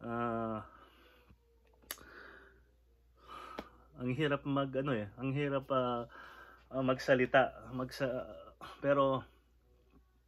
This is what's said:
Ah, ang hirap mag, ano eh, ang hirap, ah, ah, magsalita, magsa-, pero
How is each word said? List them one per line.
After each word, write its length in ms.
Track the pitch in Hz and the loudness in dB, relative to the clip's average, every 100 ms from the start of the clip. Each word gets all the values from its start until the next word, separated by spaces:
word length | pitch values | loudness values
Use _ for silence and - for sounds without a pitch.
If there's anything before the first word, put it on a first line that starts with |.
Ah, 640 | 117 117 117 113 113 110 - - - - - - - - _ _ _ _ - - - - - - - - _ _ _ _ _ _ - - - - - - - 139 | -6 -2 -2 -2 -2 -4 -8 -18 -20 -20 -20 -20 -20 -20 _ _ _ _ -16 -16 -16 -20 -20 -20 -20 -20 _ _ _ _ _ _ -18 -16 -12 -12 -14 -20 -20 -8
ang 80 | 127 127 | -4 0
hirap 240 | 151 139 143 | 2 0 0
mag, 240 | 139 139 | 0 0
ano 240 | 131 143 117 | 0 0 0
eh, 160 | 104 - | -2 -4
ang 80 | 131 135 | -2 0
hirap, 320 | 143 139 135 | 0 -2 0
ah, 400 | 135 123 120 120 - - - - - - | 2 2 0 -4 -12 -18 -18 -20 -20 -8
ah, 80 | 131 | -2
magsalita, 880 | 131 131 - 131 123 135 123 - 113 | 0 2 4 4 6 6 6 0 -10
magsa-, 560 | 127 127 - 135 123 104 - - - - - | -6 -6 -2 -2 -2 -6 -12 -18 -16 -16 -4
pero 400 | 139 143 135 131 - - _ _ _ _ _ - _ _ | 2 6 6 2 -2 -18 _ _ _ _ _ -20 _ _